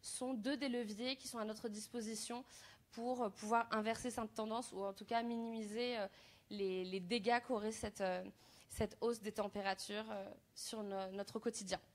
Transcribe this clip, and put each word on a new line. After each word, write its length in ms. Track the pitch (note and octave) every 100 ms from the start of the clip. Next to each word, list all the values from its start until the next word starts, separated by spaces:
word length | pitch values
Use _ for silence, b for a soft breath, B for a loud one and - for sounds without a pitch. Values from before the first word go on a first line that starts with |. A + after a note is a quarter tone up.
sont 320 | - - B3+
deux 240 | C4 G#3 C#4+
des 120 | C4+
leviers 480 | B3 A3+ G#3 B3 C4+
qui 100 | -
sont 120 | A#3
à 60 |
notre 240 | G#3+ G#3+ A#3
disposition 760 | G#3 G#3+ B3 A3 A3 - A#3+ C4+ B B B -
pour, 320 | - A#3+ B3+
euh, 40 | A3+
pouvoir 380 | G3 G#3+ A#3 A#3
inverser 380 | A3 G#3+ A3+ B3
cette 220 | A#3 A3
tendance 360 | - A3 A3+ B3
ou 140 | F#3+
en 80 | G3
tout 120 | G3
cas 200 | G#3 A#3
minimiser, 760 | A#3 A#3 A3+ A3+ G#3 G#3+ B3 A#3+
euh, 80 | G3 B B B -
les, 340 | G#3 G3 F#3
les 160 | F3+ F#3+
dégâts 400 | F3+ A#3 G3 A#3+
qu'aurait 280 | B3 A#3+ G#3+
cette, 300 | A3 G#3+ G3+
euh, 200 | F#3+ F3+ F#3+ - B B B
cette 280 | - G#3 -
hausse 200 | A3+ A3+
des 120 | G#3
températures, 760 | G#3 G3+ G3+ G3 F#3+ - G#3 A3
euh, 180 | G#3 G3 G#3 _
sur 300 | - - A3
no-, 260 | G#3 G3 F#3+
notre 300 | G3 G3+ A3+
quotidien. 400 | A#3+ A3 G3 F#3 -